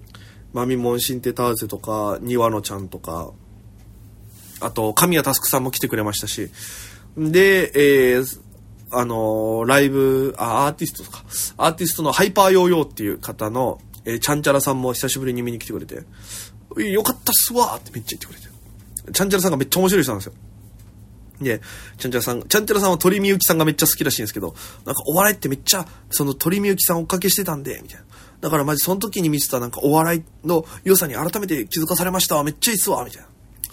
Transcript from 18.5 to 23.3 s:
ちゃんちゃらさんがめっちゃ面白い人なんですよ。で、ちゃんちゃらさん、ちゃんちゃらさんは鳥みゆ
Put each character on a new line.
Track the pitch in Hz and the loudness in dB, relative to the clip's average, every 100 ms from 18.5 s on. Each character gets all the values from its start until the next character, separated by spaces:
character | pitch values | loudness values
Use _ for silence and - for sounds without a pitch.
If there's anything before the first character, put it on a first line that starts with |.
| - - - - - - | -20 -20 -20 -14 -14 -6
ち | - | -2
ゃ | 196 | 2
ん | |
ち | |
ゃ | 190 | 2
ら | |
さ | 180 | 4
ん | |
が | 139 | 2
め | 135 | 0
っ | |
ち | 180 | 2
ゃ | |
面 | 185 | 4
白 | 190 | 4
い | |
人 | 123 | 2
な | 101 | -2
ん | |
で | |
す | - | -8
よ。 | - - - - - - - - - - - | -16 -20 -20 -20 -20 -20 -20 -20 -20 -20 -6
で、 | 135 107 - - - - | -4 -4 -6 -18 -18 -10
ち | 127 | -4
ゃ | |
ん | |
ち | 123 | -2
ゃ | |
ら | |
さ | 127 | -2
ん、 | 120 | -4
ち | - 214 | 2 2
ゃ | |
ん | 214 | 2
ち | |
ゃ | 208 | 2
ら | |
さ | 196 | 4
ん | |
は | 175 | 4
鳥 | 180 202 | 4 4
み | |
ゆ | 196 | 2